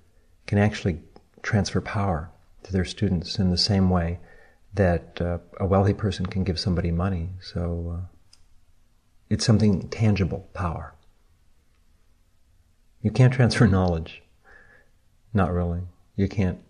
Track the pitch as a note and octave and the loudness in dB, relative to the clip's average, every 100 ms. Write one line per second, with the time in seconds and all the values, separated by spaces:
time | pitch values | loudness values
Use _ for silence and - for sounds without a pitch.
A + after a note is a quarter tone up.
0 | _ _ _ _ - G2+ G#2 G#2+ G2+ D#2 | _ _ _ _ -2 2 2 2 -4 -4
1 | - - _ _ - G#2 F#2 F#2 - G#2 | -8 -20 _ _ -2 0 0 -2 -4 -4
2 | G2 E2 E2+ - _ - - G2 E2+ - | -2 -2 -6 -16 _ -20 -4 -2 -2 -2
3 | G#2+ F3 - - F#2 F2+ - G2 F#2 F2+ | 0 0 -2 -2 0 2 2 2 4 2
4 | E2 F2 - - - _ _ - F#2+ E2+ | 0 -6 -12 -20 -20 _ _ 0 2 2
5 | - - F2 F2 - - G2 F#2+ F#2+ G2 | -4 -6 -4 -4 -8 -6 0 4 4 2
6 | G#2+ - F#2 F#2+ F#2 E2 - E2+ F2 E2+ | -2 -4 -4 -2 -2 -2 -2 0 0 -2
7 | F#2+ F2+ E2 F#2 - - F2 E2+ E2+ E2+ | -2 -4 -6 -10 -10 -6 -4 -4 -6 -8
8 | F2+ - _ _ - - _ _ _ _ | -10 -16 _ _ -20 -20 _ _ _ _
9 | _ _ _ G#2+ - G#2+ G#2+ F#2 - - | _ _ _ 0 4 4 4 2 -2 0
10 | A2 F#2+ F2 D2 - E2+ F2+ E2 D#2 - | 2 2 0 -4 -10 -8 -6 -6 -10 -18
11 | _ _ _ _ _ _ _ _ _ _ | _ _ _ _ _ _ _ _ _ _
12 | _ _ _ _ _ _ _ _ _ _ | _ _ _ _ _ _ _ _ _ _
13 | G#2+ - B2+ - A#2 - A2 F#2+ F#2 E2 | -2 4 4 6 2 4 4 4 2 0
14 | E2 - _ _ _ - - - _ _ | -6 -14 _ _ _ -20 -20 -20 _ _
15 | _ _ _ G#2+ E2+ F2 F2 E2+ F2+ - | _ _ _ -2 0 0 -2 -4 -8 -14
16 | _ - G2 - F#2 F2 - | _ -2 -2 0 -2 -2 -10